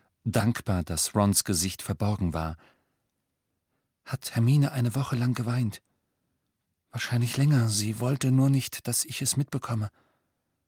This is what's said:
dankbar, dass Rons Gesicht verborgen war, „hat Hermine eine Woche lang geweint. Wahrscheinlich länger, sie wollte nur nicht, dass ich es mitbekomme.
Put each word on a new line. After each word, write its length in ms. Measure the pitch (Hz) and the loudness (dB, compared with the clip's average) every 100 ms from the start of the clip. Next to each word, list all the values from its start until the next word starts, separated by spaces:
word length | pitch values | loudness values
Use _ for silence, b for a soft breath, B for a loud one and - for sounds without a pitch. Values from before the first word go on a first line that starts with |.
| B _ 113 | B _ -2
dankbar, 580 | 113 107 117 - 92 | 2 2 0 -2 -2
dass 320 | 82 82 - 107 | -2 -4 -2 2
Rons 280 | 101 95 | 4 2
Gesicht 380 | - 92 92 - | 0 -2 -2 -4
verborgen 520 | - 101 104 104 90 | -8 -4 -2 0 -2
war, 240 | 80 80 80 b b b b _ _ _ _ _ _ _ _ _ _ | -2 -6 -8 b b b b _ _ _ _ _ _ _ _ _ _
„hat 320 | - - - - | -10 -10 -4 0
Hermine 360 | 117 147 139 | 4 4 4
eine 240 | 135 120 127 | 0 -2 -2
Woche 200 | 135 123 | -2 -2
lang 200 | 120 123 | 0 -2
geweint. 460 | 117 123 113 - _ _ _ _ _ _ _ _ _ _ _ | -2 -2 -2 -4 _ _ _ _ _ _ _ _ _ _ _
Wahrscheinlich 460 | 120 - 120 120 - | -8 -2 0 0 2
länger, 320 | 143 143 113 | 4 4 4
sie 300 | 104 107 110 | 0 -2 -2
wollte 320 | 123 139 135 | -2 0 2
nur 180 | 131 135 | 4 4
nicht, 380 | 135 - - - | 2 0 -8 -6
dass 180 | 120 - | -4 -4
ich 160 | - | -4
es 160 | 131 - | -2 -2
mitbekomme. 540 | 143 135 - 113 104 - _ _ _ _ _ _ | -2 -4 -4 -4 -4 -8 _ _ _ _ _ _